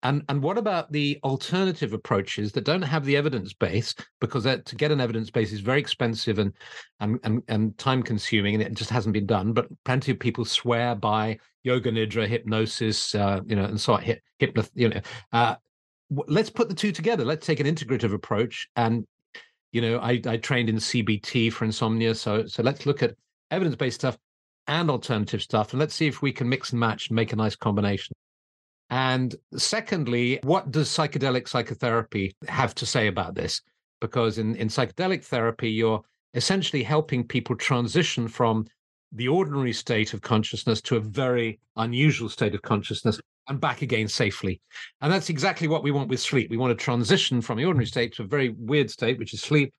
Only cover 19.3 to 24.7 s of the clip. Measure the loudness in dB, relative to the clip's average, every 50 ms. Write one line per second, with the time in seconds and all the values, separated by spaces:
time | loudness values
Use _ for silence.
19.3 | _ -20 -20 _ _ _ _ _ -2 0 0 2 0 0 0 0 0 0 0 -2
20.3 | -2 -2 -2 0 0 2 2 2 0 0 -2 -2 0 0 0 2 0 -2 -2 -2
21.3 | 0 2 2 2 0 0 -2 -2 0 0 0 0 2 2 2 2 0 0 -2 0
22.3 | 0 0 0 -2 -4 0 0 0 0 0 -2 -2 0 0 0 -2 -2 _ _ _
23.3 | _ _ _ _ -2 0 0 0 0 0 -2 -4 -4 -2 -2 -4 -4 -4 _ _
24.3 | _ _ _ _ _ _ _ -2